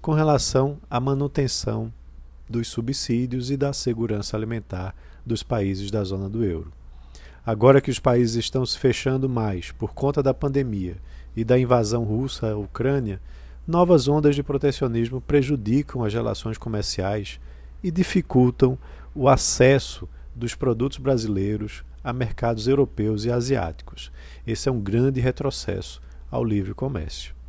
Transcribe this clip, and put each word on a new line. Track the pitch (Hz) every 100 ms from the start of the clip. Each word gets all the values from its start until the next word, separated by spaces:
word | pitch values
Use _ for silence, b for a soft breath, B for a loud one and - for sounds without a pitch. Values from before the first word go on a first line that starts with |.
com | -
relação | 151 156 143 - 135 139 147 -
à | 123
manutenção | 131 139 143 - 131 - - 110 113 - - - - - -
dos | 117 113
subsídios | - 117 139 - 117 127 127 123
e | 139
da | 139
segurança | 139 127 113 113 104 - 107
alimentar | 110 117 - 92 95 - b b
dos | - 110
países | - 117 98 95 101
da | 107
zona | 95 95 98
do | 110
euro. | 107 82 80 - - - b b b b -
Agora | 107 123 135
que | 135
os | 123
países | 131 123 120 117
estão | - 131 127
se | -
fechando | 131 117 135 131 131
mais | 120 107 92 -
por | - 110
conta | - 139 147
da | 135
pandemia | 127 147 139 131 104 90 90 b b b -
e |
da | 113 127
invasão | 123 123 104 117
russa | 110 110 135 - 113
à | 104
Ucrânia, | 101 - 131 139 113 95 b b b b -
novas | 170 175 165 123
ondas | 151 147 143
de |
protecionismo | 139 139 139 131 131 117 117 127
prejudicam | - 143 131 143 104 131 143 127
as | 110
relações | 113 113 104 110 110
comerciais | 120 104 101 - 95 107 98 - b b b b
e | 185
dificultam | 165 180 185 - 127 123 123 127 131 B B B
o | - 131
acesso | 131 - - 127 135 - - 87 b b
dos | 120 117 -
produtos | 131 113 131 -
brasileiros | 131 127 110 98 98 107 104 - - -
a | 131
mercados | 123 120 - 117 113 117
europeus | 139 127 - 107 107 110
e |
asiáticos. | 120 123 131 82 - - - - B B B -
Esse | 113 139
é |
um | 123
grande | 98 117 131 131
retrocesso | 123 - 139 - - 95 - - b b -
ao | 120
livre | 117 101 98
comércio. | - 131 127 78 - - -